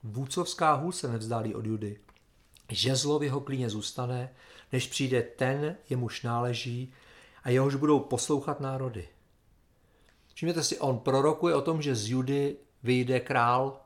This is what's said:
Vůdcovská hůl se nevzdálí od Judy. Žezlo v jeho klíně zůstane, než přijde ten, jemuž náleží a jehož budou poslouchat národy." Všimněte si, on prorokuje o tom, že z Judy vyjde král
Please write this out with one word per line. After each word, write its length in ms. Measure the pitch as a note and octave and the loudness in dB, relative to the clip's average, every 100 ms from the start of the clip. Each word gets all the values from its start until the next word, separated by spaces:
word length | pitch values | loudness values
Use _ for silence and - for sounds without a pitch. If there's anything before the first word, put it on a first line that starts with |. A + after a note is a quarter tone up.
Vůdcovská 680 | A2 A2 C3+ - F3 - D#3+ | -8 -8 -4 -4 -4 0 2
hůl 180 | C#3 E3 | 4 0
se 160 | F3+ C3 | -4 -4
nevzdálí 460 | A#2 A2 A#2 A2 | -4 -2 -4 -2
od 120 | G2+ A2 | -4 -4
Judy. 340 | A2 G#2 G2+ - _ _ _ _ _ - | -2 -4 -8 -18 _ _ _ _ _ -8
Žezlo 500 | A#2+ C3+ C3+ D3 D3 | -2 2 2 2 2
v 40 | |
jeho 180 | C#3+ C3+ | 2 -2
klíně 300 | A#2+ C3+ A#2+ | -2 -4 -2
zůstane, 600 | G#2+ G2+ - B2 B2+ B2+ - - - - | -4 -6 -6 -4 -4 -6 -12 -20 -20 -4
než 140 | B2+ B2+ | -2 -2
přijde 360 | - C3+ B2+ | -2 2 2
ten, 540 | A2+ - B2+ C#3 D3+ F#3+ - | 0 0 0 0 -2 -6 -6
jemuž 340 | B2+ A#2+ - | -4 -4 -4
náleží 720 | A#2+ A#2 A#2+ A#2 B2 A#2+ B2+ - - - - - | -2 0 0 -2 -4 -8 -8 -14 -20 -20 -20 -10
a 60 | B2+ | 0
jehož 240 | B2+ C3+ | 4 4
budou 260 | C#3 D3+ D3 | 2 6 4
poslouchat 600 | - B2 - C#3+ D3 - | 4 -4 0 0 0 -6
národy." 480 | C3+ C3+ C3 G#2+ D#2+ _ _ _ _ _ _ _ _ _ _ _ _ | -4 -4 -6 -8 -14 _ _ _ _ _ _ _ _ _ _ _ _
Všimněte 280 | - E3 E3 | -4 -2 0
si, 160 | D3 - | 0 0
on 200 | C#3+ B2 | 0 0
prorokuje 560 | C#3 C3+ D3 D#3 E3+ | 2 4 4 4 2
o 80 | D3 | 2
tom, 200 | C#3+ D#3+ | 2 0
že 120 | C#3+ | 0
z 140 | A#2+ G#2+ | -2 0
Judy 480 | B2+ B2+ C#3 C#3+ C#3+ _ _ | -2 0 0 0 -4 _ _
vyjde 380 | A#2+ B2+ B2 B2+ | 0 2 4 0
král 600 | B2 B2+ A#2+ B2 C3+ C3+ | 2 2 4 4 0 -4